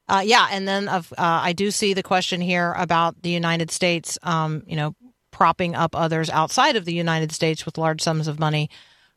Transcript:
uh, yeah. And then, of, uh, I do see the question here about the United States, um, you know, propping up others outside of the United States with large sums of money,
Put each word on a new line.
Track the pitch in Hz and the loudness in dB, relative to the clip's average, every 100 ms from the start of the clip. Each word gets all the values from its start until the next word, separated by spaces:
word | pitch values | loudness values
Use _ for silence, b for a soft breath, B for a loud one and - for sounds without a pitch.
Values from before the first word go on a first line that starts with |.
| - | 0
uh, | 196 | 0
yeah. | 208 240 156 | 4 4 4
And | 196 196 | 0 -2
then, | 196 202 | -2 0
of, | 185 165 | -4 -4
uh, | - 170 165 | -2 0 2
I | 160 | 0
do | 170 202 | 0 -2
see | 190 208 | 0 0
the | 190 | 0
question | - 185 180 175 | 0 0 0 -2
here | 175 175 175 170 | 0 0 0 -2
about | 170 165 170 - | 0 2 2 0
the | 170 | -4
United | 175 170 165 165 | 0 0 0 -2
States, | - 180 170 - - | 0 0 0 -4 -8
um, | 175 160 156 156 - | -2 -2 0 -4 -6
you | 156 | -4
know, | 151 - 254 _ _ | -4 -6 -20 _ _
propping | - 170 170 175 139 | 2 2 2 -2 0
up | 160 | -2
others | - 165 160 165 | 0 0 0 0
outside | 151 160 - 294 | 0 0 2 2
of | 226 | 2
the | 170 | -2
United | 170 170 160 156 | -2 0 0 -2
States | 156 165 156 | -2 -2 -2
with | - 160 | -6 -2
large | 160 156 | -2 0
sums | - 156 156 | -2 0 -2
of | 147 | -2
money, | 156 151 151 b b b b | 0 0 -2 b b b b